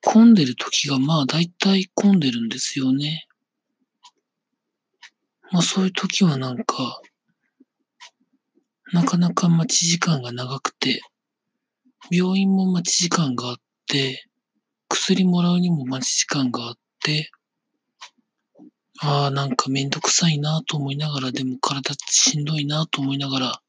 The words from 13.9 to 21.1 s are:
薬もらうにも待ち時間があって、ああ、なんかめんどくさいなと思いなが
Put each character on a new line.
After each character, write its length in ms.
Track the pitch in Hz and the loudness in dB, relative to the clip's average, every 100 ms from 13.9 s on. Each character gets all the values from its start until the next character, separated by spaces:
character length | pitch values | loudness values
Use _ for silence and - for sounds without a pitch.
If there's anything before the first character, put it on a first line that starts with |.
| 143 135 131 - _ _ _ _ _ _ | -2 -2 -6 -16 _ _ _ _ _ _
薬 380 | - - 185 185 | -4 0 2 2
も 160 | 175 | 2
ら 80 | 175 | 2
う 100 | 175 | 2
に 120 | 180 | 2
も 140 | 165 127 | 0 -2
待 220 | 131 123 | -4 -4
ち 120 | - | -4
時 80 | - | -2
間 240 | 147 131 | 0 -2
が 160 | 123 117 | -2 -8
あ 40 | |
っ 60 | 117 _ _ | -12 _ _
て、 280 | - 151 156 _ _ _ _ _ _ _ - _ _ _ _ _ - _ _ - | -4 -4 -4 _ _ _ _ _ _ _ -20 _ _ _ _ _ -20 _ _ -8
あ 260 | 147 143 139 | -2 0 0
あ、 60 | |
な 140 | 139 139 | 0 -2
ん 100 | 123 | -2
か 120 | - | -2
め 140 | 135 | -2
ん 60 | 139 | -2
ど 100 | 147 | -4
く 100 | - | -2
さ 200 | - 170 | 2 2
い 80 | 147 | 2
な 260 | 147 160 | 0 -4
と 140 | - 151 | -4 -4
思 160 | 139 | -4
い 20 | 143 | -4
な 140 | |
が 100 | 151 | -6